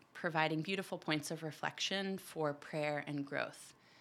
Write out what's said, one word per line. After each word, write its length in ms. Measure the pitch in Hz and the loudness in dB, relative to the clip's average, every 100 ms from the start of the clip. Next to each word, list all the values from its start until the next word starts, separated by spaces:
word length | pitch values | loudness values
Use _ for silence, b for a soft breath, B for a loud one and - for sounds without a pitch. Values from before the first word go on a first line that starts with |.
| - | -18
providing 480 | - 175 160 156 156 | -2 0 4 4 4
beautiful 340 | 160 196 185 175 | 0 -2 -2 -4
points 340 | - 156 147 | 2 2 2
of 120 | 160 | -4
reflection 720 | 160 147 151 - - 196 196 190 | -4 -2 -2 0 0 2 0 -2
for 380 | - - 151 | -4 0 2
prayer 500 | 143 - 160 151 147 147 | 0 -4 0 2 0 -2
and 180 | 147 | -2
growth. 500 | 139 143 123 - - - B B | -2 0 -2 -4 -16 -18 B B